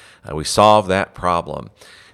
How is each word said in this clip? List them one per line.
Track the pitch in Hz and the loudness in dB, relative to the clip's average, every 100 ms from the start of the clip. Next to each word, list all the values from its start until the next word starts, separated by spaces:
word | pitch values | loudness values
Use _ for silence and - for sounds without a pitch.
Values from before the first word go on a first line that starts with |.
| - _ - | -20 _ -12
uh, | 76 | -10
we | |
solved | 82 - 107 107 95 | -4 2 4 4 2
that | 95 - | -2 -4
problem." | - 90 85 76 69 - _ - - _ | -6 -4 -4 -6 -12 -14 _ -20 -20 _